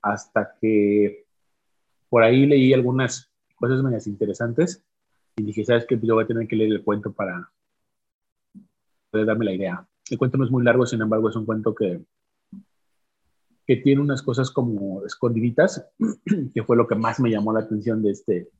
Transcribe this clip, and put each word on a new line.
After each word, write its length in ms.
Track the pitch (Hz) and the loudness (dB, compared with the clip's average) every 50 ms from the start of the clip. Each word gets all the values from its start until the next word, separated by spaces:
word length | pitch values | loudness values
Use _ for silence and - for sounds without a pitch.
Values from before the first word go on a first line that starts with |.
| - | -2
hasta 520 | 104 104 101 - _ _ 117 101 - - _ | -4 -4 -4 -6 _ _ -2 -2 -2 -8 _
que 640 | - 110 110 104 104 101 101 104 104 104 104 - _ _ _ _ _ _ _ _ _ _ _ _ _ _ _ _ _ _ | -2 2 4 4 4 4 4 4 2 2 0 -6 _ _ _ _ _ _ _ _ _ _ _ _ _ _ _ _ _ _
por 140 | - 120 113 | 2 4 6
ahí 240 | 110 123 131 139 | 6 6 6 6
leí 260 | 143 147 139 131 131 131 | 6 6 6 6 6 4
algunas 600 | 127 123 123 127 131 131 - - - - _ _ _ _ _ _ | 4 2 0 0 0 -2 -2 -4 -8 -14 _ _ _ _ _ _
cosas 260 | _ - 120 131 131 135 | _ -2 -2 0 0 0
medias 240 | 135 120 107 - | -2 -2 -4 -6
interesantes 800 | 107 101 101 113 101 95 - 117 117 117 120 165 175 180 - _ _ _ _ _ _ _ _ _ _ _ | -8 -6 -4 -4 -4 -4 -4 -6 -4 0 0 -2 -2 -2 -10 _ _ _ _ _ _ _ _ _ _ _
y 80 | - 107 | -8 -6
dije, 200 | 104 104 - 104 | -6 -4 -6 0
"¿Sabes 220 | - 120 117 117 | 2 2 0 2
qué? 120 | - 127 113 107 | 0 -2 -2 2
Yo 120 | 113 113 | 2 2
voy 100 | 110 110 | 2 2
a 20 | |
tener 200 | 107 117 113 113 110 | 0 -2 -4 -4 -2
que 80 | - | 0
leer 160 | 110 110 107 107 | 0 2 2 0
el 120 | 98 - | 0 0
cuento 280 | - 104 104 98 107 98 | -2 -2 -2 -4 -8 -8
para 380 | - 104 95 90 87 87 - _ _ _ _ _ _ _ _ _ _ _ _ _ _ _ _ _ _ _ _ _ - - _ _ _ _ _ _ _ _ _ | -6 -6 -6 -6 -10 -12 -16 _ _ _ _ _ _ _ _ _ _ _ _ _ _ _ _ _ _ _ _ _ -20 -20 _ _ _ _ _ _ _ _ _
poder 160 | - 107 107 | -2 -2 0
darme 180 | 107 110 110 113 | 0 0 0 0
la 80 | 104 95 | -2 -2
idea". 320 | 92 98 92 87 90 - _ _ _ _ - | -2 -4 -4 -6 -8 -12 _ _ _ _ -10
El 80 | 127 123 | -4 -2
cuento 200 | 135 127 - 135 | -2 -2 0 -2
no 60 | 135 | -2
es 60 | 117 | 0
muy 140 | 131 131 120 | 0 2 2
largo, 220 | 120 117 127 127 | 4 4 4 2
sin 160 | 117 - 113 110 | 0 0 -2 -2
embargo, 260 | 107 110 110 110 110 | 0 0 0 0 0
es 80 | 104 | -2
un 100 | 113 107 | -2 -4
cuento 280 | 107 110 110 107 113 104 | -4 -4 -2 -2 -4 -2
que, 300 | - 110 95 90 87 - _ _ _ _ _ _ _ _ _ - - - _ _ _ _ _ _ _ _ _ _ _ _ _ _ _ _ _ _ _ _ | 0 -2 -2 -2 -6 -10 _ _ _ _ _ _ _ _ _ -20 -20 -20 _ _ _ _ _ _ _ _ _ _ _ _ _ _ _ _ _ _ _ _
que 100 | - 131 | 0 0
tiene 240 | 117 131 139 139 139 | 2 4 2 2 2
unas 220 | 143 147 139 131 - | 2 0 -2 -2 -4
cosas 280 | - 120 131 131 127 | -4 -2 -2 -2 -2
como 540 | - - 123 117 113 101 98 98 92 98 98 | -2 -4 -2 -2 -4 -4 -6 -6 -8 -8 -10
escondiditas, 840 | 98 - _ - 120 117 113 113 120 120 - 160 190 190 185 - _ _ _ | -12 -8 _ -2 -2 0 0 -2 -2 2 2 2 2 2 -4 -14 _ _ _
<clears throat> 560 | 226 220 - _ _ - 214 185 139 120 - | -4 -4 -4 _ _ -2 -2 -2 -2 -4 -4
que 80 | 117 110 | -6 0
fue 140 | - 123 | 2 2
lo 100 | - - | 2 2
que 80 | - 117 | 2 0
más 240 | 104 113 117 113 - | -2 -2 -2 -2 0
me 100 | 131 117 | 0 0
llamó 220 | 110 104 104 110 110 | 0 0 0 0 0
la 80 | 110 | -2
atención 420 | 107 - 110 107 104 117 113 107 110 | -2 -2 -6 -4 -2 -2 -2 0 0
de 80 | 104 | -2
este 400 | 101 98 - - 101 90 - - _ _ | -2 -2 -2 -2 -2 -2 -2 -10 _ _